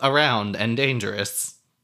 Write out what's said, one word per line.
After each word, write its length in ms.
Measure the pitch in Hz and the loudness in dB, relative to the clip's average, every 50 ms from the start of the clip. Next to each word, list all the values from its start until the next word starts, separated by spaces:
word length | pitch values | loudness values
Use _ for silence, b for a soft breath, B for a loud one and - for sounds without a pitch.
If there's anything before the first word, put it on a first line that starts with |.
| - | 0
around 520 | 135 135 147 151 143 120 107 104 104 98 | 2 4 4 4 4 2 0 0 -2 -2
and 220 | 90 104 113 117 | -2 -2 0 0
dangerous. 800 | 131 139 135 131 120 101 98 101 101 98 - - - - - - _ _ _ _ _ | 0 0 0 0 0 -2 -4 -4 -4 -4 -4 -4 -6 -8 -8 -10 _ _ _ _ _